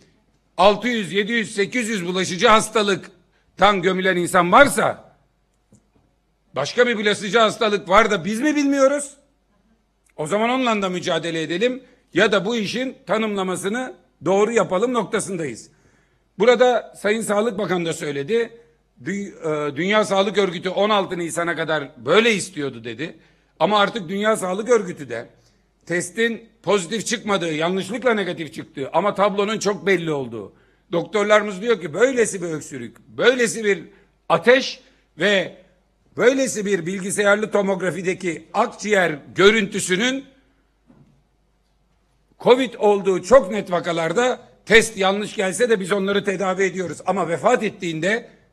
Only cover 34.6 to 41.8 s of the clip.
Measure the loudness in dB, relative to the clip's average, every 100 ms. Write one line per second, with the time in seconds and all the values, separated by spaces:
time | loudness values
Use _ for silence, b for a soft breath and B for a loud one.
34.6 | 2 -10 b b b -2 0 0 -2 -10
35.6 | _ _ _ _ _ 0 2 4 0 -2
36.6 | -2 -2 -4 -6 -6 0 2 2 2 0
37.6 | 0 -2 -4 -4 -4 -4 -6 -8 -4 -2
38.6 | -2 -4 0 2 2 -2 -6 4 6 4
39.6 | 0 -4 -2 -2 -2 -4 -10 _ _ _
40.6 | _ _ _ _ _ _ _ _ _ _
41.6 | _ _